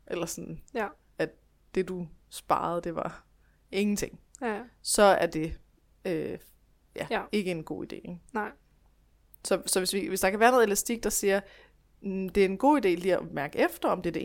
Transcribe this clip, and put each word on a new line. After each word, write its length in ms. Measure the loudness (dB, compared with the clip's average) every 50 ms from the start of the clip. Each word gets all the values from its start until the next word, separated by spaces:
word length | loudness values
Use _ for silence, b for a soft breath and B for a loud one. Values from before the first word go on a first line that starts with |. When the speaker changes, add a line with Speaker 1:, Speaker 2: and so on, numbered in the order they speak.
| _
Speaker 1:
eller 200 | -8 -6 -6 -6
sådan, 360 | -6 -8 -8 -10 -12 -12 -14 -14 -10 -6
Speaker 2:
Ja. 140 | -6 -6 -6 -8 _ _ _ _ -6
Speaker 1:
at 120 | -6 -6 -6 _ _ _ _ _ _ _ -4
det, 140 | -4 -2 -2
du 200 | -4 -8 -8 -10 -12 -18 _ _
sparede, 500 | -18 -8 -2 0 0 0 0 0 -2 -4 -4
det 120 | -4 -4
var 300 | -4 -4 -6 -6 -12 -18 _ _ _ _ _ _ _ _ _
ingenting, 500 | -2 0 0 0 0 -2 -4 -6 -8 -12 _ _ -14 -8
Speaker 2:
Ja, 140 | -6 -6 -6
ja. 60 | -6 -8 -14 _ _ -6
Speaker 1:
så 200 | 0 4 6 8
er 240 | 8 8 6 4
det, 320 | 0 0 -2 -4 -6 -6 -10 -16 _ _ _ _ _ _ _ -6
øh, 340 | -4 -4 -4 -4 -6 -8 -10 -14 -18 -20 _ _ _ _ _ _ _ -10
ja, 100 | -10 -6 -4
Speaker 2:
Ja. 120 | -4 -6 -4 -2 -2
Speaker 1:
ikke 180 | -2 0 -2
en 140 | -4 -4 -6
god 280 | -8 -8 -8 -8 -10 -10
idé, 40 |
ikke? 240 | -12 -12 -12 -14 -14 -12 -8 -6
Speaker 2:
Nej. 180 | -6 -6 -6 -8 _ _ _ _ _ _ _ _ _ _ _ _ _ _ _ _ -10 -2
Speaker 1:
Så, 180 | 0 0 0 0
så 140 | 0 0 0
hvis 120 | 0 0 0
vi, 120 | -2 -2 -2
hvis 120 | -2 0
der 100 | 2 2
kan 100 | 4 4
være 100 | 6 6
noget 140 | 6 6 6
elastik, 360 | 4 2 0 -2 -2 -2 -2 -2
der 80 | -2
siger, 300 | -2 0 2 2 2 2 0 B B B B B B B _ _ _ _
"Mm, 280 | -8 -6 -6 -4 -4 -2
det 120 | 2 2
er 40 | 2
en 140 | 2 2 2
god 180 | 4 4 4 6
idé 100 | 4 2
lige 280 | 2 2 2 0 0
at 160 | 0 0 -4 -6
mærke 260 | -6 -6 -4 0 2
efter, 300 | 2 2 0 0 -2 0
om 140 | 0 0 -2
det 80 | -4
er 20 | -4
det 100 | -4